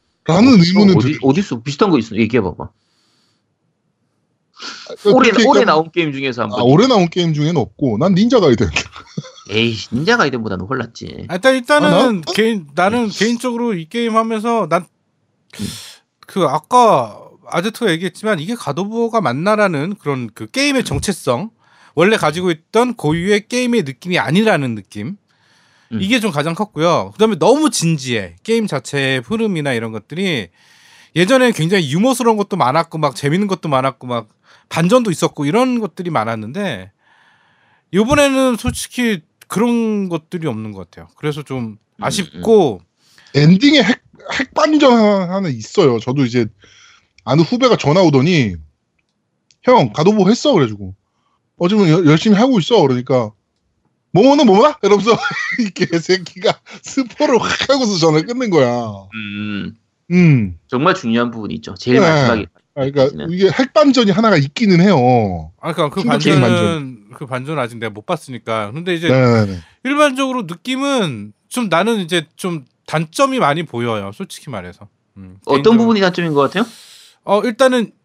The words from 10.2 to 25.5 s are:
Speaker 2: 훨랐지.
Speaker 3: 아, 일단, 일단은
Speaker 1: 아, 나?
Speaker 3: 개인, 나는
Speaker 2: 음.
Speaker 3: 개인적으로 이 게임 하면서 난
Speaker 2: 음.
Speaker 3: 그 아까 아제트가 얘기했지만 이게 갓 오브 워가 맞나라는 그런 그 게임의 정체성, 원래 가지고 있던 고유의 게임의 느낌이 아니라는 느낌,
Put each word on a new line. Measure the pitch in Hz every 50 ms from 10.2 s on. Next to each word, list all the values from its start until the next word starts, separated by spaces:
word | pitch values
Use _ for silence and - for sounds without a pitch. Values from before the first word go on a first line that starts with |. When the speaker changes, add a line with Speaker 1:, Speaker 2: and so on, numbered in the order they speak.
| 180 143 131 120 110 110 98 92 92
Speaker 2:
훨랐지. | 104 131 131 117 113 - - - 80 65 - - -
Speaker 3:
아, | 175
일단, | 185 196 262 262
일단은 | 262 240 - 294 294 - 196 170
Speaker 1:
아, | 185 247 247
나? | 214 180 151 330 370
Speaker 3:
개인, | 202 220 226 233 202 156 139 139
나는 | 175 175 196 226 247 240
Speaker 2:
음. | 208
Speaker 3:
개인적으로 | - - 190 226 240 226 247 254 233 233 240 233 208
이 | 165 160
게임 | 156 - 233 233 226 220
하면서 | 226 226 226 226 214 202 233 233 226 196 151
난 | 165 180 165 - _ _ _ _ _ _ _ _ _ _ _ _ - -
Speaker 2:
음. | 202 - - - - - - _ _ _ _ _
Speaker 3:
그 | - - - 196 170
아까 | 139 131 156 - - 247 247 240 214 175 139 117 104 101 - - - - _ _ -
아제트가 | - 170 175 226 220 - 240 202
얘기했지만 | 160 160 185 180 - - - 220 214 156
이게 | 147 190 240
갓 | 233 - 143 139
오브 | 160 196 208 220
워가 | 233 233 233 226 226
맞나라는 | 185 127 120 139 170 202 214 208 208 190 165 139 147 190 208
그런 | - - 151 139 131 120 107 -
그 | - 110 110
게임의 | - 262 277 294 269 254 -
정체성, | - - - - - 190 - - 143 120 120 185 226 - _ _ _ _ _ _ _ _
원래 | 147 170 208 220
가지고 | 202 - 151 147 180 180 180
있던 | 165 160 _ _ - 220 247 254 233
고유의 | - - 147 160 170 170 202 208 208 202
게임의 | - 247 247 247 240 240 233 160
느낌이 | 135 - - - 180 180 151
아니라는 | 107 113 151 196 226 220 196 151 139 123 113
느낌, | 104 95 _ - 104 104 143 202 - _ _ _ _ _ _